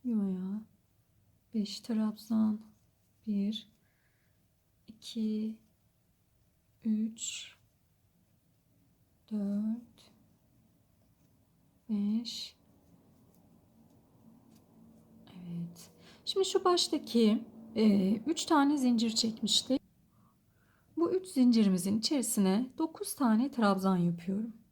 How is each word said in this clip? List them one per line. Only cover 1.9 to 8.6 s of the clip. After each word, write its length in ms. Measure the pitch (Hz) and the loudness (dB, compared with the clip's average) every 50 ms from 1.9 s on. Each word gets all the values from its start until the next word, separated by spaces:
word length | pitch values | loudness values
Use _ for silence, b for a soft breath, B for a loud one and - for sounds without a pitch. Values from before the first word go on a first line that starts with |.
| 233 220 220 214 208 - - - 226 220 220 214 214 214 - - - _ _ _ _ _ _ _ _ _ _ | -2 -2 -2 -2 -4 -8 -8 -4 0 2 2 2 0 -2 -8 -16 -20 _ _ _ _ _ _ _ _ _ _
bir, 420 | 220 208 202 196 202 226 - - _ _ _ _ _ _ _ _ _ _ _ _ _ _ _ _ _ _ _ _ _ _ _ _ - | -4 -2 0 0 -2 -2 -6 -8 _ _ _ _ _ _ _ _ _ _ _ _ _ _ _ _ _ _ _ _ _ _ _ _ -20
iki, 720 | - _ - - - 233 220 214 220 214 220 220 220 - _ _ _ _ _ _ _ _ _ _ _ _ _ _ _ _ _ _ _ _ _ _ _ _ _ | -20 _ -18 -12 -6 -4 -4 -2 -2 -2 -4 -6 -8 -10 _ _ _ _ _ _ _ _ _ _ _ _ _ _ _ _ _ _ _ _ _ _ _ _ _
üç, 680 | 226 214 214 220 226 226 233 - - - - - - - _ _ _ _ _ _ _ _ _ _ _ _ _ _ _ _ _ _ _ _ _ | -2 -2 -2 -2 -6 -8 -10 -12 -12 -10 -12 -14 -16 -20 _ _ _ _ _ _ _ _ _ _ _ _ _ _ _ _ _ _ _ _ _